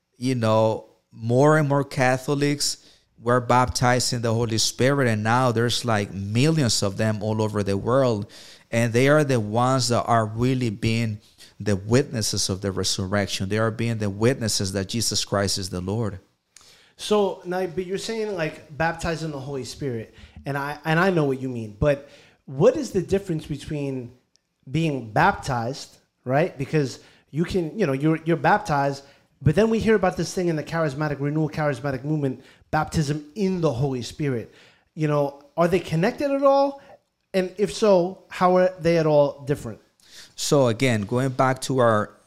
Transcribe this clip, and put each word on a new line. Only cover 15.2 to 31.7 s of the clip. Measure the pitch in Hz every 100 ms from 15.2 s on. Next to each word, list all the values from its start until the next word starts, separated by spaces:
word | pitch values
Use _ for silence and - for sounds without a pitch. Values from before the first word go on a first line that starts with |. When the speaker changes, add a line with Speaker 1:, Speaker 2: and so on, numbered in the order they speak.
Speaker 1:
Christ | - 101 101 -
is | 95
the | 90
Lord. | 92 107 110 95 - _ _ _ - _ _ -
Speaker 2:
So | - 214 196 165 175
now, | 180 185
but | 156 180
you're | 190
saying, | 208 226 214 190
like, | 156 - - 131
baptized | 160 165 180 160
in | 160
the | 143
Holy | 131 139 120
Spirit, | - 143 117 107 - - - -
and | 139
I, | 139 147
and | 160 160
I | 190
know | 175 143
what | 127
you | 131
mean, | 120 110 101
but | 147 139 - - - _ -
what | 135 208 330
is | 247
the | 196
difference | 175 190 190 160 -
between | 143 - 151 139 131 117 - _ _ _ _ -
being | 139 165 135 117
baptized, | 107 175 202 - 123 117 147 - _ _ _
right? | - 135 180 156
Because | 139 160 135 - - _ _
you | 139 170
can, | 190 160 214
you | 175
know, |
you're, | 135 151 160 160
you're | 165
baptized, | 143 202 208 147 139 139 - _ _ _
but | 143 160
then | 220
we | 220
hear | 190 214
about | 180 180
this | 160
thing | - 175
in | 160
the |
charismatic, | 147 165 156 135 151 135
renewal | 143 151 156
charismatic | 160 151